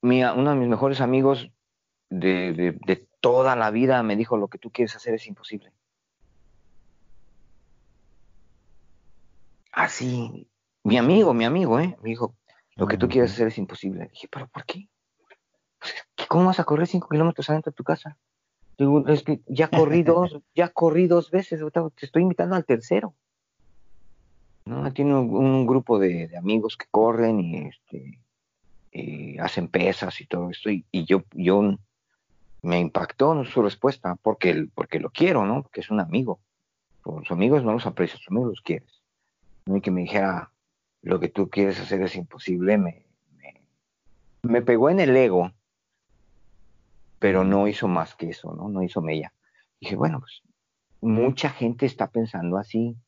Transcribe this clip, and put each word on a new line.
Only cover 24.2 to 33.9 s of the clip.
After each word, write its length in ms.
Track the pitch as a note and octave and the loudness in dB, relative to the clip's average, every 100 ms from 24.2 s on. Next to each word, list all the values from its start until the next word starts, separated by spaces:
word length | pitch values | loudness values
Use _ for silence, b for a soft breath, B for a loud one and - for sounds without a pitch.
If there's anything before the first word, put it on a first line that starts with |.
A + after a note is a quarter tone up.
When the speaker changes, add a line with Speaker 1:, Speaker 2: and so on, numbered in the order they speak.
| _ _ _ _ - | _ _ _ _ -12
Speaker 1:
¿No? 260 | C3 C#3+ | -6 -6
Tiene 220 | C#3 C#3+ | -2 2
un, 200 | C#3 A#2+ | 2 2
un 320 | G2 C3+ C3 A#2+ | 2 4 4 4
grupo 320 | C3 A#2+ A2 | 2 2 2
de, 300 | F#2+ F2 E2 | 2 0 -6
de 80 | F2 | -6
amigos 400 | F2+ A2 A2 - | -2 0 -2 -8
que 100 | - | -2
corren 500 | G#2+ A2+ A2+ A#2 A2 | 2 2 4 2 0
y, 280 | E2+ D#2+ D2 | -2 -6 -10
este, 520 | - _ C#2 C2+ - _ _ _ _ _ - _ | -16 _ -16 -16 -20 _ _ _ _ _ -20 _
y 460 | - - D2 C#2+ C#2+ | -14 -12 -12 -14 -10
hacen 300 | F2+ - F2 | -8 -6 -4
pesas 520 | F#2 F2+ F#2 F#2 - | 0 0 0 -6 -10
y 60 | - | -10
todo 240 | F2+ F2 | -8 -8
esto, 200 | F2 A2+ | -8 -6
y, 160 | G2 - | -6 -4
y 140 | F#2+ | -6
yo, 180 | D#2+ F#2+ - | 0 0 0
yo 440 | - F2+ G2+ G#2 G2 - _ _ _ _ _ _ - | -4 2 2 2 -2 -8 _ _ _ _ _ _ -10
me 160 | E2+ F2 | -2 -2
impactó, 560 | F2 - - - D3 | 0 -2 -6 0 2
¿no? 100 | D#3+ | 2
su 160 | B2 - | -2 0
respuesta, 540 | G#2 - C3+ | 0 0 -2